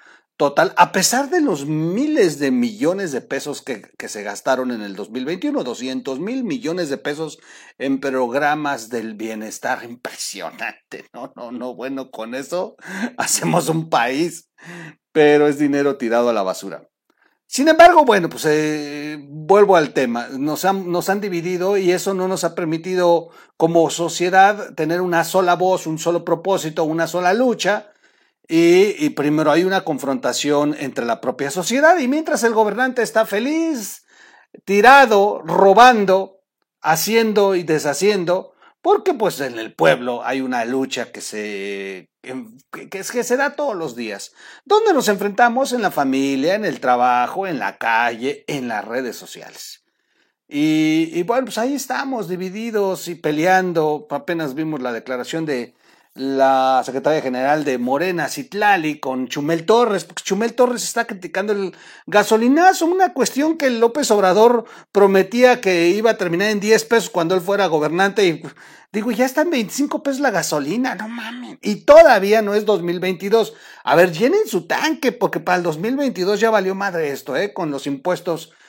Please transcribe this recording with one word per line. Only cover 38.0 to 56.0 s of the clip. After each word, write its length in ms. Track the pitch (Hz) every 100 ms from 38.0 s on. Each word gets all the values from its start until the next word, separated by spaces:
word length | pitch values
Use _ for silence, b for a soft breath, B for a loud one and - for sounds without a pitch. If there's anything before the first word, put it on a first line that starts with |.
| 196 202 170 185 - b b b 339
porque, 300 | 403 381 269
pues, 260 | 202 -
en 160 | 135 113
el 160 | 110
pueblo 500 | - 160 120 123 120
hay 180 | 120 135
una 220 | 131 123
lucha 480 | 117 131 135 131 113
que 80 | 104
se, 920 | - 107 104 101 101 98 98 95 82 _
que, 240 | 127 131 110 - _
que, 300 | - - 190
que 220 | 185 247
se 120 | 226 254
da 200 | 285 285
todos 200 | 285 190
los 200 | 156 120
días. 380 | 113 98 - B B B
¿Dónde 300 | - 427 440
nos 140 | 302 202
enfrentamos? 640 | 196 202 196 240 233 277
En 80 | 247
la 80 | 190
familia, 640 | 156 135 135 139 135 151
en 120 | 208 196
el 140 | 127
trabajo, 680 | 127 123 127 123 123 175 190
en 100 | 143
la 220 | 101 -
calle, 640 | 117 113 120 113 127 - -
en 220 | 147 123
las 180 | 107 101
redes 300 | 120 127 -
sociales. 680 | - - - - - - _ _ _ _ _ _ _
Y, 640 | 147 156 156 156 160 160
y 100 | 170
bueno, 220 | 175 240 262
pues 120 | -
ahí 160 | 247
estamos, 560 | 285 - - 269 254 170
divididos 800 | 180 185 196 233 214 196 180 170
y 80 | 170
peleando. 880 | 156 151 175 185 185 170 156 151 151
Apenas 420 | 135 - 170 151
vimos 260 | 135 160 147
la 100 | 123
declaración 540 | 113 117 127 117 160 160
de 260 | 127 120 b b b